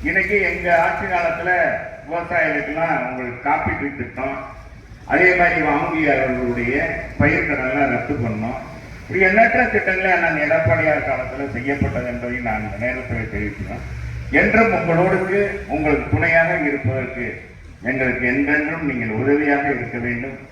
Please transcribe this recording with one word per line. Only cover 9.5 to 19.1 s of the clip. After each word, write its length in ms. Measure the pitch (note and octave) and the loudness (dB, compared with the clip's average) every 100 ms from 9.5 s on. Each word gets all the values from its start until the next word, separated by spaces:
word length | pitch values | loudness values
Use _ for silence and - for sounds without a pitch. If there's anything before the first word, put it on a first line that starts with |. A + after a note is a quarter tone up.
| A#3 A3+ | 6 2
திட்டங்களை 360 | G3+ F#3+ F#3 F#3+ | 2 0 0 2
அண்ணன் 280 | F3 E3+ D#3 | 2 2 0
எடப்பாடியார் 640 | D3+ D#3+ D#3+ D#3+ D#3 D3+ C#3 | 2 2 4 4 4 2 0
காலத்துல 380 | B2+ B2+ C3+ C#3 A#2 | -2 -4 -6 -6 -4
செய்யப்பட்டது 520 | C3+ C#3 - - B2 | -4 0 0 0 -4
என்பதை 260 | A#2+ B2 B2 A#2 | -6 -6 -4 -4
நான் 160 | G#2+ G#2+ | -4 -4
இந்த 120 | G#2+ | -4
நேரத்தில் 480 | B2 B2+ A#2+ A2+ G#2+ | -4 -4 -6 -6 -4
தெரிவிக்கிறேன். 500 | G2+ G#2 - G2+ F#2+ - - - - - C#3+ | -4 -6 -6 -8 -8 -8 -8 -8 -8 0 2
என்றும் 340 | G3 G#3+ A3+ F3+ | 4 4 4 2
உங்களோடுக்கு, 640 | E3 E3 F#3 F#3+ F#3 G3+ G3+ - - | 2 4 4 2 2 0 0 -2 -4
உங்களுக்கு 320 | D3 D#3 C#3+ - | -2 2 0 2
துணையாக 420 | - E3 E3 - C3 D3 | 0 4 4 4 2 0
இருப்பதற்கு 560 | C#3+ - C3 B2 - A#2 - - - - - A#2 | 0 -2 -2 -4 -6 -6 -8 -14 -18 -20 -10 -4
எங்களுக்கு 340 | C3 B2+ A#2 B2 | 0 0 0 0
என்றென்றும் 560 | C3+ C#3 D3+ D3+ D#3+ D3+ | 2 2 2 0 -2 -2
நீங்கள் 300 | B2 A2+ | -2 -2